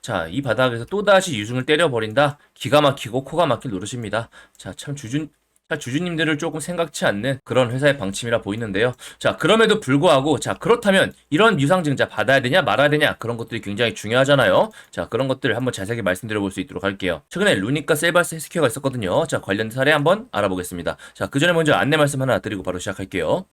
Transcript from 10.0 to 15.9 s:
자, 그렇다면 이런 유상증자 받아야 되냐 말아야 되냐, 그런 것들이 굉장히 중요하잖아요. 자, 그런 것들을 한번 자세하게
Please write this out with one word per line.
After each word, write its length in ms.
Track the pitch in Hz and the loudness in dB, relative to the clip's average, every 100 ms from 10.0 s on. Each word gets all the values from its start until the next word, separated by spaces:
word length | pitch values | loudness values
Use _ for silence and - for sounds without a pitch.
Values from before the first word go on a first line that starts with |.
| 175 139 143 123 | 6 4 4 0
자, 140 | 117 | -2
그렇다면 580 | 95 175 240 208 190 110 - _ | -4 0 2 4 4 2 -2 _
이런 300 | 151 220 147 | 4 4 4
유상증자 480 | 139 185 147 123 113 | 2 2 0 0 0
받아야 320 | - 107 135 | 0 2 2
되냐 200 | 123 175 | 4 2
말아야 280 | 131 107 147 | 2 2 2
되냐, 260 | 151 143 - | 4 0 0
그런 180 | 113 | -6
것들이 240 | 117 113 113 | -8 -8 -8
굉장히 340 | 104 101 117 | -8 -2 -2
중요하잖아요. 760 | 104 107 120 135 143 107 107 214 - - | -2 -2 2 4 4 4 4 2 -4 -12
자, 180 | - 87 | -10 -6
그런 180 | 117 135 | -4 -2
것들을 300 | 127 131 101 | -2 -2 -2
한번 160 | 127 | -4
자세하게 300 | - 98 | -4 -6